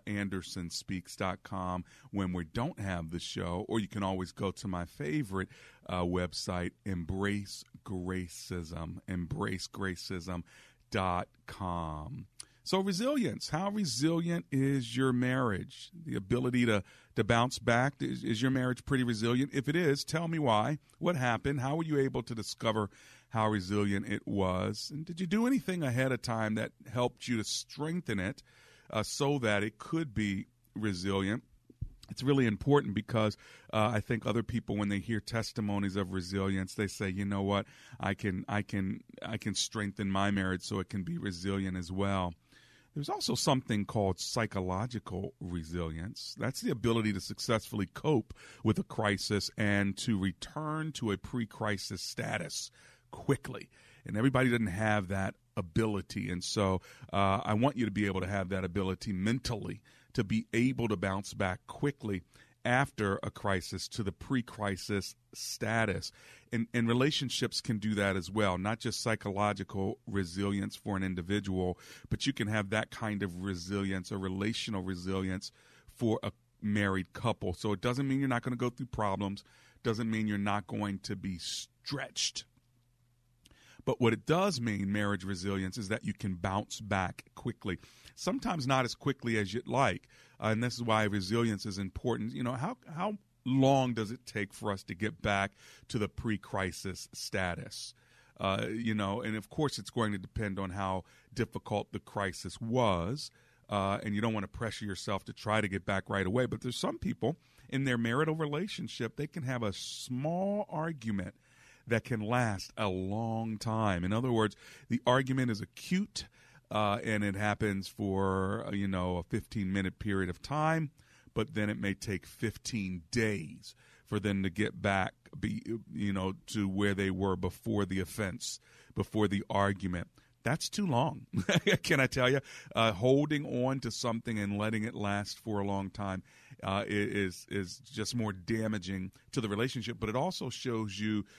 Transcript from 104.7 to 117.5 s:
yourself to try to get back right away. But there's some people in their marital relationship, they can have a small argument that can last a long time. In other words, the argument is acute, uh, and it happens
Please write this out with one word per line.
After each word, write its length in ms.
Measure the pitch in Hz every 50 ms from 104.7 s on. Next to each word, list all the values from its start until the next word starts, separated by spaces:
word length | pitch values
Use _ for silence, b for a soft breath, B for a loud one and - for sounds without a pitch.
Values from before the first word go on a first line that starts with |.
| - - 107
yourself 380 | 104 95 - - - 101 95 -
to 80 | - 87
try 260 | - - 107 107 110
to 80 | 104 95
get 160 | 95 95 -
back 240 | - 98 95 - -
right 180 | 110 98 95
away. 200 | 92 104 127 127
But 160 | 110 104 110
there's 140 | - 127 120
some 220 | - - 127 - -
people 380 | - - 117 - - 123 170 B B B B B B B
in 160 | - 135 139
their 140 | 135 123 117
marital 360 | 117 117 117 139 160 160 156
relationship, 840 | 160 160 147 143 151 190 208 - - - 110 - - 120 113 -
they 100 | - 143
can 160 | 156 - 170
have 200 | 127 127 131 120
a 120 | 117 104 92
small 920 | - - - - - - - 127 123 143 156 170 180 190 202 202 208 202 -
argument 640 | 165 156 156 170 165 131 110 110 101 98 90 95 - B B B B B B B B B B
that 160 | - 117 113
can 180 | - - 123 107
last 520 | 107 107 120 123 123 110 101 90 - - - -
a 100 | 110 98
long 680 | 92 92 92 95 104 110 117 113 113 113 113 113 110 104
time. 460 | - 117 110 110 110 104 92 85 87
In 80 | 92
other 200 | 107 113 127 131
words, 240 | 120 113 110 104 - B B B B B B B
the 140 | 117 123 -
argument 440 | 123 123 135 135 127 131 135 127 120
is 100 | 110 101
acute, 640 | 120 - _ - - - 180 185 208 - _ - - B B B B B B B B _
uh, 280 | - 107 107 104 101 113 -
and 180 | 117 110 104
it 140 | 101 101 95
happens 520 | 98 107 104